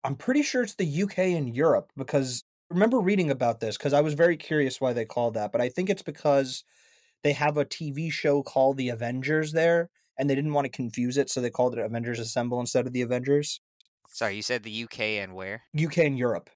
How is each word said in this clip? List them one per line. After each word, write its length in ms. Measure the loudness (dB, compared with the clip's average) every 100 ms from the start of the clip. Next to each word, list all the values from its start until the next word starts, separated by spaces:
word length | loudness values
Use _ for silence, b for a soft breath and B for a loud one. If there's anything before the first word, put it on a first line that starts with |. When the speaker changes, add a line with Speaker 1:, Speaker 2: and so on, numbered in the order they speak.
Speaker 1:
I'm 120 | -6 -4
pretty 260 | 0 0
sure 200 | 2 -2
it's 120 | -2
the 100 | -2
U 220 | -2 0 -2
K 280 | 0 0
and 200 | 0 -2
Europe, 380 | 2 4 4 0 -12
because 460 | -2 0 0 -6 _ _ _
I 40 |
remember 260 | 2 4 4
reading 300 | 4 2 2
about 300 | 2 0 0
this, 160 | -4 -2
'cause 160 | 2
I 80 | 4
was 140 | 2
very 220 | 4 4 4
curious 440 | 0 2 2 0
why 120 | -2
they 120 | -2
called 300 | -2 -2 0
that, 180 | -2 -2
but 80 | 0
I 80 | 0
think 220 | -2 -2
it's 120 | -2
because 640 | -6 -2 2 2 2 -6 b b b b b b
they 100 | -2
have 220 | 2 0 0
a 80 |
T 260 | -2 -4 -6
V 180 | -4 -6
show 320 | 0 2 2
called 340 | 0 2 2 2
The 120 | -4
Avengers 600 | -2 -4 -4 0 0 0
there, 380 | 2 4 2 0 _ _ -2
and 100 | 0
they 40 |
didn't 180 | 0 2
wanna 140 | 0 -2
confuse 460 | -6 -6 -2 0 0
it, 140 | 0
so 100 | -2
they 100 | -2
called 240 | 0 0 0
it 20 |
Avengers 340 | -4 -4 -4 -6
Assemble 400 | -4 -2 -2 -2
instead 260 | 0 0 0
of 60 |
The 100 | -2
Avengers. 580 | -2 -2 2 0 0 -10 _ _ _ _ -18
Speaker 2:
Sorry, 280 | -6 -4 -4
you 60 |
said 200 | -4 -4
the 80 | -4
U 160 | -8 -8
K 300 | -4 -2 -2
and 160 | -6
where? 300 | -10 -10 -10 _
Speaker 1:
U 140 | -4 0
K 180 | 2 2
and 120 | 2
Europe. 320 | 0 -2 -6